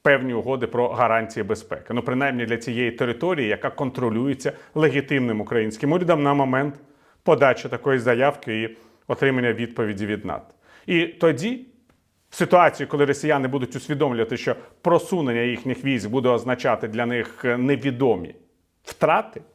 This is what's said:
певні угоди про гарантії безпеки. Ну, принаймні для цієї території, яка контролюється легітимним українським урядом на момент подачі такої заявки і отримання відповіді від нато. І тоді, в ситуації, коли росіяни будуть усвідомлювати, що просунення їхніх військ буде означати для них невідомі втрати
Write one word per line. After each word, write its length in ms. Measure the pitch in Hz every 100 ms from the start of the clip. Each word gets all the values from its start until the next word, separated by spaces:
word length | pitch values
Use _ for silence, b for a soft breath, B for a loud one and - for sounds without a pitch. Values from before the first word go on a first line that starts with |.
певні 320 | 151 139 127
угоди 340 | 117 120 135 117
про 220 | 120 120
гарантії 540 | 113 117 113 110 -
безпеки. 500 | 101 107 - - -
Ну, 80 | 120
принаймні 440 | 117 127 139 123 117
для 120 | 117
цієї 340 | 131 117 120
території, 560 | 117 123 117 175 170 110
яка 220 | 101 127
контролюється 840 | - 135 127 123 110 135 135 147 B B 151
легітимним 640 | 156 139 135 139 123 107
українським 500 | 104 120 110 107 143
урядом 320 | 175 175 160
на 100 | 143
момент 420 | 143 135 131 143 143 b b b b
подачі 460 | - 151 139 123 160
такої 300 | 120 143 131
заявки 640 | 117 120 139 143 - 110
і 160 | 113 B B B -
отримання 460 | 120 139 127 123
відповіді 520 | 107 117 - 107 101 104
від 200 | 104 117
нато. 280 | 64 - _ b b -
І 200 | 175 170
тоді, 600 | - 165 139 202 254 - _ _ _ _ _ _
в 60 | -
ситуації, 520 | 175 180 160 - 139
коли 180 | 147 143
росіяни 420 | 139 151 143 131
будуть 280 | 139 120 135
усвідомлювати, 640 | - 143 143 120 110 123
що 180 | - 117 B _
просунення 600 | 175 170 - 185 135 117
їхніх 440 | 120 117 131 123 135
військ 240 | 127 104
буде 200 | 127 127
означати 580 | 120 123 123 139 107 113
для 180 | 110 120
них 400 | 120 113 - 123 123
невідомі 760 | 127 135 135 123 131 95 80 - _ _ _ _
втрати 580 | - - 151 180 220 - -